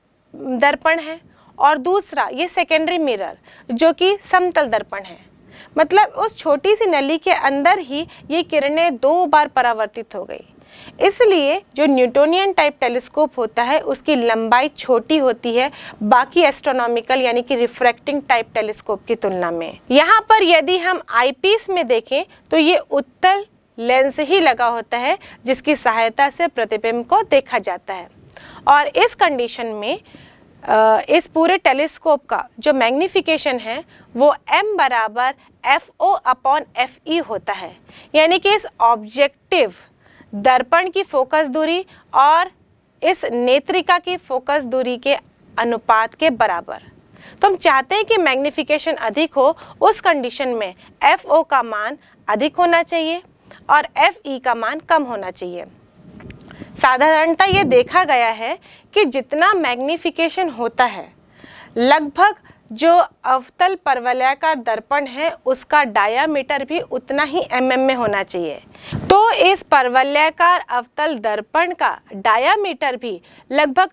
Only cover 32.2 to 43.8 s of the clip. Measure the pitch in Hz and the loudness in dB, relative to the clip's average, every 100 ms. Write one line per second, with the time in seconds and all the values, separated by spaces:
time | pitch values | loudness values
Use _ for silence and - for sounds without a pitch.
32.2 | - 220 - - 302 269 226 262 359 392 | 0 -6 -6 -6 -2 2 2 0 0 -2
33.2 | - 311 294 254 220 247 339 _ _ 233 | 0 -2 -2 -6 -6 -10 -12 _ _ 0
34.2 | 285 - - 320 415 392 269 240 220 214 | 2 2 0 0 0 0 0 0 -4 -2
35.2 | 254 269 _ _ - 285 - - 349 392 | -4 -4 _ _ -2 -2 -2 -4 -2 0
36.2 | - 254 202 294 - - 254 - - 330 | -2 -2 0 -2 -2 -6 -6 -6 -6 -4
37.2 | 302 208 - 196 175 180 _ - - 294 | -4 -8 -8 -10 -10 -18 _ -20 -4 2
38.2 | 320 370 392 415 - - 233 233 214 233 | 4 4 2 0 -2 0 2 0 -2 0
39.2 | 277 _ - 359 226 180 _ _ _ _ | -2 _ -4 0 0 -4 _ _ _ _
40.2 | _ 208 202 254 254 330 370 381 392 285 | _ -2 2 2 2 0 0 -4 -4 -2
41.2 | 262 311 302 277 311 339 381 - _ - | -2 -2 -2 -2 -2 -2 -6 -16 _ 2
42.2 | 277 320 - _ _ _ _ - 311 370 | 4 4 0 _ _ _ _ -4 -2 -2
43.2 | 254 240 247 269 285 339 | -2 -2 2 0 0 -4